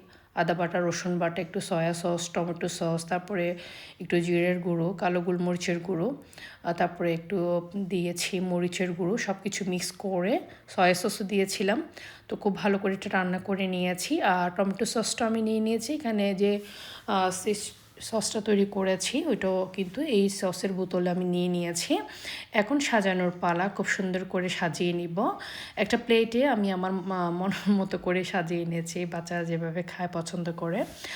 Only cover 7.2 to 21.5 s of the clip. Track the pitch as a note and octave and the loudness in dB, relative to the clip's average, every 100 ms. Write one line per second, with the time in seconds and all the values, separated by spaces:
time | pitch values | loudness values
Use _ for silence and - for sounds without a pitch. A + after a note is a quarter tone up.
7.2 | E3+ G3 F3 F3 E3+ G3+ F3+ F#3 F3 F3 | -2 0 2 0 -2 -4 -2 0 0 -2
8.2 | - F3+ F#3 F3 F3 F3 F3+ E3+ F3 A#3+ | -2 -2 0 2 0 0 -2 0 0 0
9.2 | - F#3+ G3+ - F#3 F3+ - - G3 F#3 | -2 -4 -4 -4 -2 -2 -4 -6 -4 0
10.2 | F#3 E4+ - - - - F#3 F3+ G#3 - | 2 0 -2 -18 -6 4 4 4 0 -2
11.2 | G3 G3+ G3 - G3 B3 E4+ - - - | 0 2 2 2 0 0 -2 -10 -18 -16
12.2 | - G3+ G3+ E3+ G3+ F#3+ G3 F#3+ G3+ F#3+ | -10 -2 -2 0 2 2 0 -2 0 0
13.2 | F3+ F#3 F#3+ F#3+ F#3+ F3+ F3+ F3+ - D#4+ | 0 -2 -2 -2 0 0 0 0 0 2
14.2 | G#3 F3+ F3+ F3+ G3 F#3+ A3+ A#3 G#3 - | 4 4 2 2 0 0 0 0 -2 0
15.2 | A3+ A3+ A3 A3 A3 A3+ A3+ D4+ A#3 G#3 | 0 2 2 2 2 0 -2 -2 0 2
16.2 | G3+ F#3+ G3+ G3+ G3+ - - - - G3 | 2 4 4 2 -2 -14 -16 -10 -2 2
17.2 | F#3 F#3 A3 G3+ - - - - - A3 | 2 0 -2 -2 -4 -12 -20 -14 -4 -2
18.2 | G#3 A3+ G#3+ G3+ G3 G3 F#3+ F#3 - C#4 | 0 0 4 4 4 2 2 2 0 0
19.2 | E4+ G#3 F#3+ F#3 F#3 G3 F3+ C4 D#4 G#3 | 0 0 2 0 -2 -4 -4 -2 2 4
20.2 | G3 G3 F#3+ F3+ G3+ F#3 F#3 F3+ F3+ F3 | 4 2 -2 -2 -2 -2 0 2 2 2
21.2 | F3+ F3+ F3+ | 2 2 2